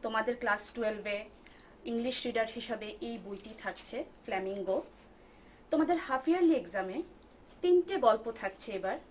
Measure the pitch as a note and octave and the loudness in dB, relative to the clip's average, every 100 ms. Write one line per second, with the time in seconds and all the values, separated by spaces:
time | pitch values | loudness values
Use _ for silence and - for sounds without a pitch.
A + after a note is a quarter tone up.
0 | A3+ A3 A3 A#3+ A3+ G#3 - - A3 G#3+ | -2 0 0 -2 0 -2 -4 -4 -2 -2
1 | G#3 G3+ G#3+ - - - - - - A#3 | -6 -6 -8 -18 -20 -20 -20 -14 -6 -2
2 | A#3+ B3+ B3 A3+ A3+ A3+ A#3 A3 G#3+ - | -2 -2 -2 0 -2 -4 -6 -6 -8 -10
3 | A#3 A#3 F#3 G3 G#3+ A3 G3+ - - A#3+ | -8 -8 -10 -12 -12 -12 -10 -10 -10 -8
4 | E4 - - F#3+ F#3+ G3+ F#3 F#3+ - - | -8 -12 -6 -4 -4 -6 -2 -2 -2 -18
5 | - - - - - - - D4+ D#4 E4+ | -20 -20 -20 -20 -20 -20 0 2 4 2
6 | - C4 D#4+ F4 E4+ C#4+ - G3+ F#3 A3 | 2 -2 2 6 6 6 2 -2 -2 -4
7 | F4 - - - - - F4+ F4+ F4 F#4+ | -8 -12 -20 -20 -20 -2 6 6 6 4
8 | A#3 A3 A3+ A3+ G3 - - G3 F#3+ C#4+ | 6 4 0 -6 -6 -8 -8 -6 -4 -6
9 | - | -10